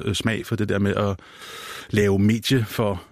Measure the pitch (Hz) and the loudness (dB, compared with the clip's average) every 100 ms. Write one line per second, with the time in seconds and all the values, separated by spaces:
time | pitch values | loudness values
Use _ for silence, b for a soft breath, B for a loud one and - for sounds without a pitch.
0 | 107 101 113 107 - 107 101 98 101 98 | -2 0 0 -2 -2 -2 0 0 2 2
1 | 101 95 B B B B B B B 107 | 0 -2 B B B B B B B 2
2 | 101 98 104 113 - 135 110 - 104 92 | 4 4 4 2 2 0 0 -2 -2 -4
3 | B | B